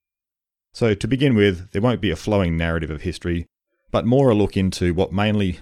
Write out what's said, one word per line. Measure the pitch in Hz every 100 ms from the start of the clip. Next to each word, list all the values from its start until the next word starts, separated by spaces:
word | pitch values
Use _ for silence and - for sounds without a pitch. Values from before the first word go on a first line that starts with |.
| _ _ _ _ _ _ _
So | - 117 101
to | 110
begin | 127 143 110
with, | 101 87 90
there | 98
won't | 120 110
be | 98
a | 78
flowing | - 104 87 82
narrative | 82 82 76
of | 76
history, | 92 - 87 85 - _ _ _ _
but | 104 98
more | 131 135
a | 104
look | 98 101
into | 95 - 90
what | 85 95
mainly | 95 107 104 95 80